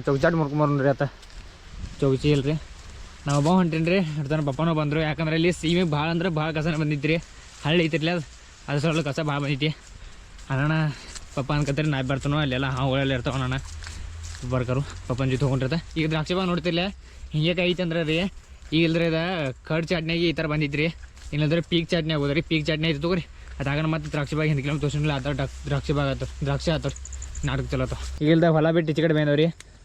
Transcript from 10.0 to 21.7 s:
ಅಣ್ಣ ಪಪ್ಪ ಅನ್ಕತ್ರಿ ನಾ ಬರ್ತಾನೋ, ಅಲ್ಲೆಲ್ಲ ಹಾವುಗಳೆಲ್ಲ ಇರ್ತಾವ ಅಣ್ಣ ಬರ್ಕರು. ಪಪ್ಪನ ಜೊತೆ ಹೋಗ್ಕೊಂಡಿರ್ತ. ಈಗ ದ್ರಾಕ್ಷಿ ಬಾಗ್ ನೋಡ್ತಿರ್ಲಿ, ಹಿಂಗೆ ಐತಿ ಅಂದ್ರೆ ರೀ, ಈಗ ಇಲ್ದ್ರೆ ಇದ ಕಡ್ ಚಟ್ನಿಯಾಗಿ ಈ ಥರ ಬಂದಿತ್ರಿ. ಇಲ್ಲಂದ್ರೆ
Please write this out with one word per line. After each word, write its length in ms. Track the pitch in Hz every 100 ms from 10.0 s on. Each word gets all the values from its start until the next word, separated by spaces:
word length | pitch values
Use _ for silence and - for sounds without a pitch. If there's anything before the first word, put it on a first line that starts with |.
| - - - - -
ಅಣ್ಣ 240 | 131 147 160 156 131 - - - -
ಪಪ್ಪ 140 | 135 147
ಅನ್ಕತ್ರಿ 300 | 143 143 156
ನಾ 60 | 135 131
ಬರ್ತಾನೋ, 260 | 135 143 147
ಅಲ್ಲೆಲ್ಲ 240 | 143 127 135 131
ಹಾವುಗಳೆಲ್ಲ 360 | 135 135 135 131
ಇರ್ತಾವ 260 | 123 131 127
ಅಣ್ಣ 100 | 135 - - - - - - - - 123
ಬರ್ಕರು. 280 | 127 123 127 143 - -
ಪಪ್ಪನ 200 | 123 131
ಜೊತೆ 100 | 127 139
ಹೋಗ್ಕೊಂಡಿರ್ತ. 340 | 131 131 165 - 165
ಈಗ 60 | 156
ದ್ರಾಕ್ಷಿ 220 | 160 156 180
ಬಾಗ್ 100 | 180
ನೋಡ್ತಿರ್ಲಿ, 340 | 175 165 165 190 - - - -
ಹಿಂಗೆ 300 | 156 160 175 180
ಐತಿ 120 | 180 180
ಅಂದ್ರೆ 160 | 165 156
ರೀ, 60 | 160 190 - - - - 156
ಈಗ 60 | 165
ಇಲ್ದ್ರೆ 180 | 165 165
ಇದ 80 | 160 175 180 139 123 -
ಕಡ್ 180 | 160 160
ಚಟ್ನಿಯಾಗಿ 340 | 180 160 170 170
ಈ 40 | 156
ಥರ 60 | 160
ಬಂದಿತ್ರಿ. 340 | 151 143 143 160 - - - - 147
ಇಲ್ಲಂದ್ರೆ 260 | 151 170 -